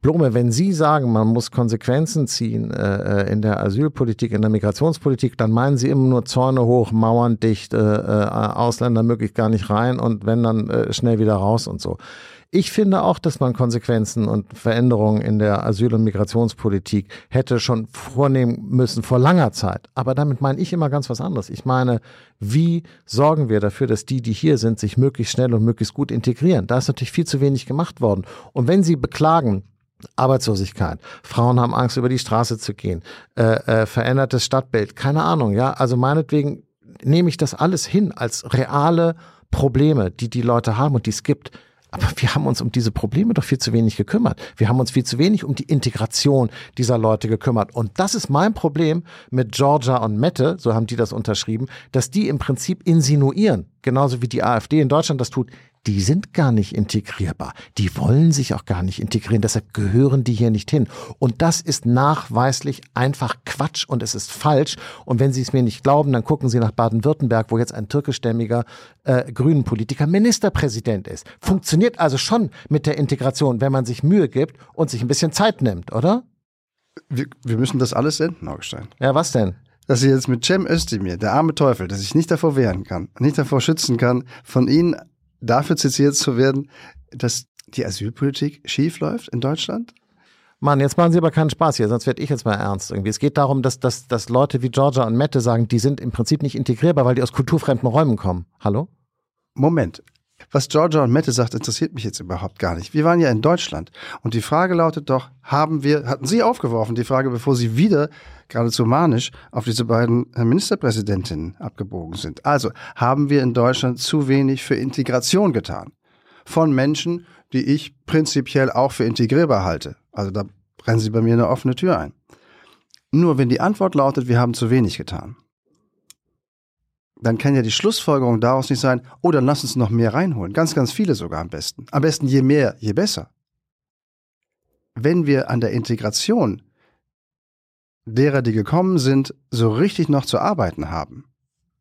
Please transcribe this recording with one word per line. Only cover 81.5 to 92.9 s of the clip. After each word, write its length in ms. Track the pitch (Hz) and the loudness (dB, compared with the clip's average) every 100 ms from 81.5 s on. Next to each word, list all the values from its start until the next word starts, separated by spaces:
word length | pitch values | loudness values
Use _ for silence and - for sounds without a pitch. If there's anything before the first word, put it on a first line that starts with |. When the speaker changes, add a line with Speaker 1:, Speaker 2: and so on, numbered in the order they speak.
Speaker 2:
Teufel, 320 | 151 139 117 92 | 2 2 2 -4
der 100 | 98 | -6
sich 180 | 98 | -2
nicht 160 | 151 165 | 0 0
davor 260 | 165 165 139 | 0 0 2
wehren 260 | 117 92 | 0 0
kann, 260 | 101 90 92 - | -6 -8 -10 -2
nicht 180 | 127 147 | 0 0
davor 220 | 135 135 | 0 0
schützen 380 | 120 160 - 117 | 0 -2 0 0
kann, 260 | 123 123 123 - | 2 0 -4 -20
von 240 | - 127 127 | -4 0 2
Ihnen 300 | 151 170 - - _ _ _ | 4 2 -2 -10 _ _ _
dafür 360 | 117 120 147 160 | 0 0 0 0
zitiert 400 | 143 - 143 139 | 0 2 2 2
zu 200 | - 120 | -2 2
werden, 340 | 135 135 143 - - - _ | 2 2 -6 -16 -20 -20 _
dass 360 | 120 120 - - _ - | -6 -4 -4 -10 _ -14
die 160 | - | -8
Asylpolitik 800 | 117 92 104 - 139 135 147 143 | -6 -6 -8 -4 -4 -2 -6 -6
schief 360 | - - 156 165 | -8 -2 -2 -2
läuft 280 | 151 233 - | -6 -6 -8
in 120 | 120 | -4
Deutschland? 540 | 131 156 - 214 233 _ _ _ _ _ _ _ | -4 -4 -6 -8 -10 _ _ _ _ _ _ _
Speaker 1:
Mann, 220 | 139 143 | 0 2
jetzt 160 | 139 - | 2 4
machen 160 | 170 | 4
Sie 60 | 170 | 4
aber 120 | 165 | 4
keinen 200 | 160 156 | 2 0
Spaß 260 | - 147 - | 2 0 2
hier, 120 | 107 | 0
sonst 180 | 117 135 | 0 -2
werd 120 | 127 | -4
ich 120 | 147 | -4
jetzt 160 | 135 113 | -2 -2
mal 80 | |
ernst 360 | 104 101 98 - | -2 -2 -6 -6